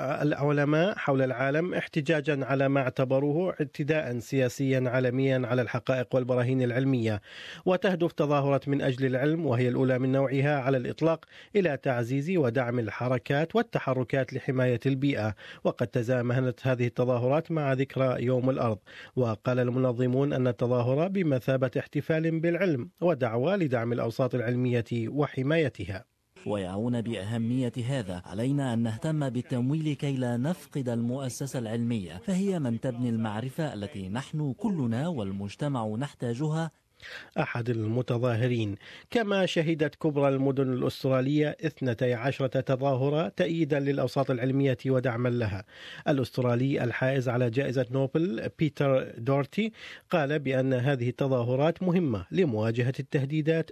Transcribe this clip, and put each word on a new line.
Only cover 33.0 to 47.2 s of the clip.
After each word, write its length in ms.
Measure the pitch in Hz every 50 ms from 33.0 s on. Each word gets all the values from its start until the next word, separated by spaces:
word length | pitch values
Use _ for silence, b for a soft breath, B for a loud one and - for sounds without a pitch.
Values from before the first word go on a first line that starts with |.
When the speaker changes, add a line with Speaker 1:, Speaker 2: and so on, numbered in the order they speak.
| 123 120
Speaker 2:
المعرفة 640 | 113 113 113 107 104 110 123 135 - - 156 139 104
التي 340 | 104 101 98 - 98 95 92
نحن 440 | 104 127 139 - - 151 151 139 120 -
كلنا 500 | - 220 190 156 127 113 113 120 151 180
والمجتمع 800 | 170 120 101 95 98 98 101 98 - - 151 147 139 120 110
نحتاجها. 840 | 107 107 113 143 143 - - 131 120 117 120 156 151 156 160 165 156 _ _ _ _ B B B B B B B B B -
Speaker 1:
أحد 320 | 139 - - 120 113 123
المتظاهرين. 1040 | 117 113 107 110 113 127 123 - 123 117 123 123 113 110 127 123 123 117 110 101 98 B B B B B B B
كما 360 | - 240 220 202 202 190 185
شهدت 480 | 165 - 175 156 160 165 147 156 143 -
كبرى 340 | - - 156 139 143 139 139
المدن 440 | 135 135 135 139 131 135 135 131 127
الأسترالية 840 | 127 139 127 - - - 135 131 127 131 139 147 147 151 147 - - 165
اثنتي 480 | 151 - - 139 123 113 - 127 123 120
عشرة 460 | 113 123 139 - - 135 127 - 131
تظاهرة 680 | 127 - 135 120 139 139 135 123 135 143 147 156 180 202
تأييدا 520 | - - 180 160 165 165 160 139 151 139
للأوساط 500 | 139 143 139 139 135 123 - 143 131 -
العلمية 480 | 131 117 131 135 131 139 139 135 123 - -
ودعما 420 | 131 131 127 123 131 117 117 123 123
لها. 360 | 120 120 113 98 92 95 - B B B B B B B B 160
الأسترالي 760 | 151 135 120 - - 135 123 123 117 120 135 139 147 - 131
الحائز 440 | 117 - - 135 131 135 135